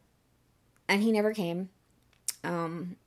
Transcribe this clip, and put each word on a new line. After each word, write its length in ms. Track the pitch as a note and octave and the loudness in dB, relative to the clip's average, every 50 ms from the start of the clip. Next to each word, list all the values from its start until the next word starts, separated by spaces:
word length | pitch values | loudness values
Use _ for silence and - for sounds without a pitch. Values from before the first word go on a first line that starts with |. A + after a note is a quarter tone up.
| _ _ _ _ _ _ _ _ _ _ _ _ _ _ _ _ _ | _ _ _ _ _ _ _ _ _ _ _ _ _ _ _ _ _
And 140 | - F#3+ G3+ | 0 2 4
he 100 | G#3 A3+ | 4 4
never 220 | A3 G#3 G#3 G#3+ G#3+ | 4 4 2 2 0
came. 360 | G#3+ F#3+ E3+ E3+ F3 F#3+ F#3+ _ _ _ _ _ _ _ _ _ _ - - - - - | 0 -2 -2 -2 -4 -6 -8 _ _ _ _ _ _ _ _ _ _ -10 -10 -10 -6 -4
Um, 540 | D#3+ F3 E3+ E3 D#3+ E3 F3 F3+ F3+ F#3 - _ | -4 -2 -2 -2 -4 -6 -6 -8 -10 -12 -14 _